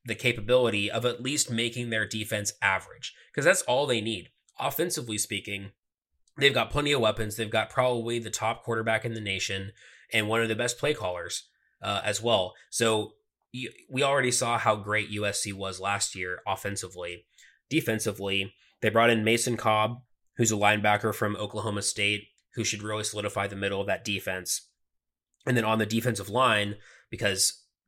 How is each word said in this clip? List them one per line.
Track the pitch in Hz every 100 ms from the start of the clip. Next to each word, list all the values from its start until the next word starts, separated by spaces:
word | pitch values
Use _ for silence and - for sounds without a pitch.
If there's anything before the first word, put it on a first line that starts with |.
| -
the | 113
capability | 127 117 101 127 120 104 101
of | 117
at | 120 107
least | 127 143 -
making | 113 117 117 120
their | 113 104
defense | 110 107 107 101 -
average, | 101 95 - - - - -
'cause | -
that's | 147 190
all | - 123 143
they | 117
need. | 107 101 - _ _ -
Offensively | - 120 175 - 123 107
speaking, | - 101 - 101 98 - _ _ _ _ _ -
they've | 139
got | 123 110
plenty | 143 147
of | 143
weapons. | 110 107 107 101
They've | 107
got | 110 107
probably | - 127 120 113 117
the | 110
top | - 113 113
quarterback | - 113 110 110
in | 117 110
the |
nation | 104 95 - 98 98 - - - -
and | 113 104
one | 113
of | 113
the | 110
best | 101 -
play | 143
callers, | 147 92 90 87 - - _ _ _
uh, | 98 101
as | 107 107
well. | 117 107 90 - _
So | - 113 110 101 - _ _ _
y-, | 127 127 - -
we | 127
already | 139 139 127
saw | 120 120 117
how | 117 107
great | 101 107 104
U | 104 104
S | 98
C | 104
was | 98 95 92
last | 95 101 - 98
year | 90 90 -
offensively. | 95 101 101 90 87 87 87 - _ - _ _
Defensively, | 156 - 110 - 101 98 98 98 - _ _
they | 113
brought | 107 117
in | 113
Mason | 107 117 127 120
Cobb, | 110 107 110 120 - _ _ -
who's | 113
a | 104
linebacker | 101 104 104 104 110
from | 104 107 101
Oklahoma | 104 107 107 101
State, | 98 - 104 104 - _ _
who | -
should | 107 110
really | 104 107
solidify | 104 107 104 101 98
the | 98
middle | 98 98
of | 98
that | 92
defense. | - 98 - 92 90 - - _ _ _ _ _ _ _ -
And | 120
then | 110
on | 110
the | 107
defensive | 113 120 104 95
line, | 113 131 107 104 104 - - _
because | - 104 95 - - _ _